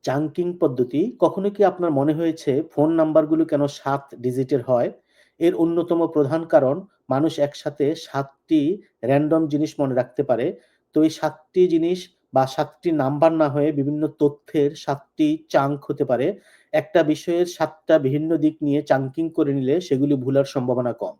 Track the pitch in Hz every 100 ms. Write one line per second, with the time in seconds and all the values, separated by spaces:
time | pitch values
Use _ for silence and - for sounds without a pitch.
0 | - 135 156 147 175 175 156 127 123 139
1 | 214 - 214 - 196 202 196 180 175 143
2 | 143 156 165 160 - - 160 - 151 165
3 | 156 156 151 160 160 143 143 - 139 139
4 | - - 123 127 135 143 123 123 160 -
5 | _ _ _ _ 165 180 165 170 170 170
6 | 165 160 143 160 165 160 131 160 196 _
7 | _ 131 156 - 143 - - 143 139 160
8 | - 139 139 _ _ 156 143 202 - _
9 | 113 139 151 160 160 143 151 - 139 123
10 | 120 - 139 113 135 - _ _ _ 156
11 | 156 - 156 - _ 185 180 165 165 180
12 | - _ _ 131 131 - 143 _ 175 160
13 | 135 147 165 160 151 143 147 143 139 151
14 | 151 - 147 143 _ 156 143 151 - 139
15 | _ _ 151 156 - 156 139 143 - -
16 | 143 120 143 - _ _ _ 151 147 175
17 | 151 151 - 170 175 - 156 - - 160
18 | 135 147 160 165 151 156 147 143 143 135
19 | 135 135 165 165 151 139 127 156 180 135
20 | 143 139 127 135 139 139 123 123 123 113
21 | 95 -